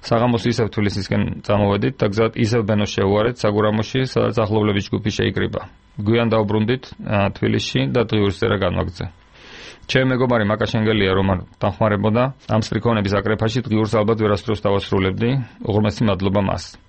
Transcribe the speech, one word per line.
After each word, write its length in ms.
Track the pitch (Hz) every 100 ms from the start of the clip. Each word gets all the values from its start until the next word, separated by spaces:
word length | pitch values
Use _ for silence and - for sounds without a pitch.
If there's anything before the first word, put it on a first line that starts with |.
| -
საღამოს 380 | 117 120 117 120
ისევ 220 | 117 104
თბილისისკენ 540 | - 101 101 92 107 104 98
წამოვედით 560 | - 104 101 101 127 127
და 100 | 110
გზად 260 | 98 113 113
ისევ 240 | 113 120
ბენოს 300 | 101 104 101
შევუარეთ 480 | - 98 104 113 123
საგურამოში, 600 | 107 104 107 110 110 131 131
სადაც 320 | 120 113 107
ახლობლების 480 | 104 107 107 98 92
ჯგუფი 260 | 101 107
შეიკრიბა. 500 | 101 104 95 98 107 - - _
გვიან 360 | - 104 117 117
დაუბრუნდით, 540 | 110 104 107 107 131 - -
ა, 160 | - 104 98
თბილისში 500 | - 110 110 - 131 135
და 160 | 123 107
დღიურის 320 | 107 101 92
წერა 200 | 107 101
განვაგრძე. 460 | 95 90 87 - 87 - _ - - - - -
ჩემი 220 | - 127 131
მეგობარი 380 | 127 127 120 101
მაკა 200 | 107 107
შენგელია 460 | 113 107 110 95
რომან 260 | 95 95 90 - -
დახმარებოდა 680 | 107 - 110 104 107 110 127 - -
ამ 160 | 110
სტრიქონების 520 | - 113 117 110 95 101
აკრეფაში, 440 | 104 107 110 123
დღიურს 320 | 104 107 107 113
ალბათ 220 | 107 110
ვერასდროს 420 | 107 101 - 104
დავასრულებდი, 680 | 104 98 - 101 95 95 117 135 117 -
უღრმესი 440 | - 104 107 -
მადლობა 380 | 113 92 95 98
მას. 220 | 95 85 - -